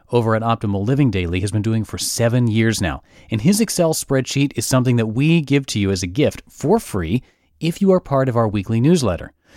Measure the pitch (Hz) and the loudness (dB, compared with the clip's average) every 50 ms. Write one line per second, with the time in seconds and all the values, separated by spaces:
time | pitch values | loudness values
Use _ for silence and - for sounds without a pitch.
0 | _ _ - 120 113 113 110 110 113 113 117 113 - 104 101 98 101 110 139 135 | _ _ 0 0 2 2 0 0 0 0 -2 -2 -2 -2 -2 -2 0 0 2 2
1 | 147 123 98 95 90 85 87 92 95 101 92 107 95 110 113 113 107 - - 107 | 2 2 2 0 -2 -2 -2 -2 -2 -2 -2 -2 -2 0 0 -2 -2 -4 -6 -8
2 | - - - - 117 117 113 127 123 113 107 113 113 113 107 - 101 82 69 65 | -8 -6 -2 0 0 2 2 2 2 2 2 2 2 2 0 0 -2 -4 -4 -6
3 | - _ _ - - - 110 104 104 160 208 208 233 - - - 170 160 156 - | -10 _ _ -20 -10 -6 -4 0 2 2 2 2 2 0 0 0 0 0 0 -2
4 | - - 139 131 131 - - 139 139 139 - - 107 - - 127 123 131 123 120 | -2 -2 0 0 0 -2 -2 -2 -2 -2 -2 -4 -4 0 0 2 2 2 2 2
5 | 113 110 107 120 143 156 165 170 147 127 139 139 135 - - 110 98 95 98 92 | 0 0 -2 0 2 2 2 2 2 2 0 0 0 -2 -2 0 0 0 0 -2
6 | 98 90 90 139 147 - - - - _ - - - 143 208 226 - - - 202 | -4 -4 -2 0 0 0 0 -4 -10 _ -12 -6 -2 0 0 0 -2 -2 -6 -4
7 | 85 80 95 131 - _ _ _ _ _ _ - - 165 170 - 202 190 185 180 | -2 -2 -2 -4 -4 _ _ _ _ _ _ -6 -6 -4 -2 0 2 2 2 2
8 | - - 143 135 131 131 113 120 113 107 101 104 95 - 113 113 120 151 180 175 | 0 0 -2 0 0 0 0 0 0 0 0 -2 -2 -2 0 2 4 4 4 4
9 | 131 101 87 80 - - - _ _ _ - | 2 0 -2 -4 -6 -12 -20 _ _ _ -20